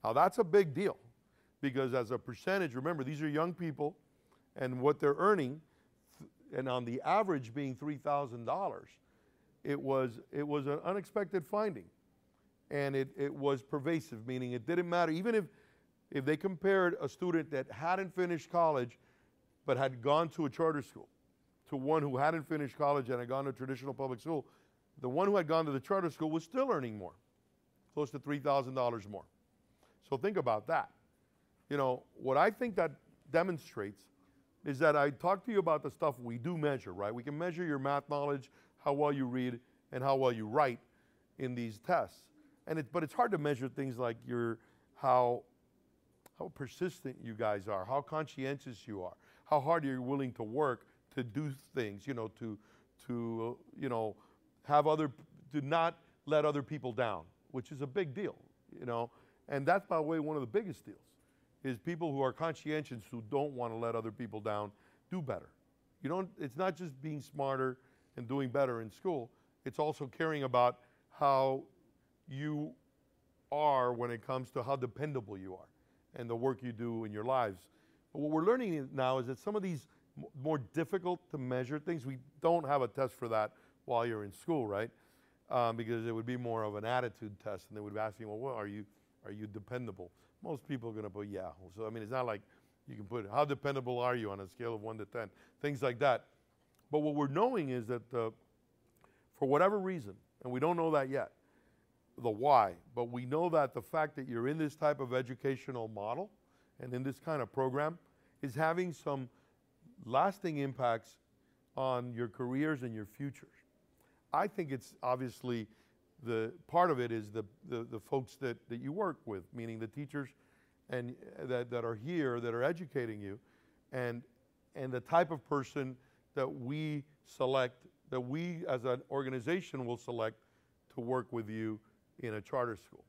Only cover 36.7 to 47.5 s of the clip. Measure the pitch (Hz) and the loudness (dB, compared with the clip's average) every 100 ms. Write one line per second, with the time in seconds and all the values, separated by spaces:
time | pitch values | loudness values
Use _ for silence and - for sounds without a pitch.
36.7 | 135 101 90 101 120 120 147 175 165 175 | 0 -4 -4 -4 -2 -6 -4 -4 -4 -2
37.7 | 139 139 143 - 147 143 143 123 - _ | 0 2 0 0 -2 0 -2 -6 -20 _
38.7 | _ 143 143 147 143 127 127 127 120 _ | _ 0 2 2 2 0 0 -2 -4 _
39.7 | _ _ 127 135 135 131 117 107 131 143 | _ _ -2 2 4 4 2 0 4 2
40.7 | 117 _ _ _ _ _ - 131 123 117 | 2 _ _ _ _ _ -6 -4 -4 -6
41.7 | 104 - 170 107 - - _ _ _ - | -6 0 2 2 -8 -20 _ _ _ -6
42.7 | 160 123 170 156 - - 185 147 131 131 | -4 -2 -4 -2 0 2 2 0 0 -2
43.7 | 127 135 120 123 113 123 120 117 110 _ | -4 -6 -2 -2 -4 -4 -2 -2 -4 _
44.7 | _ _ - 135 127 123 123 - _ _ | _ _ -2 4 6 6 0 -6 _ _
45.7 | _ _ _ _ _ - _ 175 - 131 | _ _ _ _ _ -20 _ -10 -8 -10
46.7 | - 185 - 135 123 117 110 113 | -4 -4 -4 -12 -10 -10 -2 0